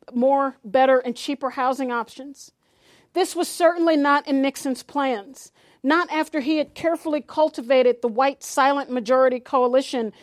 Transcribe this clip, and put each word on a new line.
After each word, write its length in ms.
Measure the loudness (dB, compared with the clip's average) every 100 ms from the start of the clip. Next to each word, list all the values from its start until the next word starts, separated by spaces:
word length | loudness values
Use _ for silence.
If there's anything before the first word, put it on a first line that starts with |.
| -8
more, 460 | 0 2 2 0 -6 -2
better, 320 | 2 4 4
and 180 | 0 -6
cheaper 360 | -6 -6 -6
housing 400 | -2 -2 -2 -4
options. 600 | -4 -6 -12 -18 -20 -20 _ _ _ _ _ _
This 220 | -2 -2 -2
was 120 | -6
certainly 500 | 2 2 4 2 2
not 300 | 2 2 0
in 140 | 0
Nixon's 400 | 0 -2 -6 -6
plans, 680 | -6 -4 -2 -4 -8 -20 -20 _ _ _
not 280 | 0 0 0
after 280 | -4 -4 -4
he 180 | -2 -2
had 160 | -4
carefully 480 | -4 -2 -2 -2 -6
cultivated 800 | -4 0 0 0 0 4 4 2
the 60 | -2
white 360 | 0 0 -2
silent 460 | -4 0 2 2 -2
majority 500 | -4 0 2 2 0
coalition 720 | -2 0 2 2 0 -4 -6 -8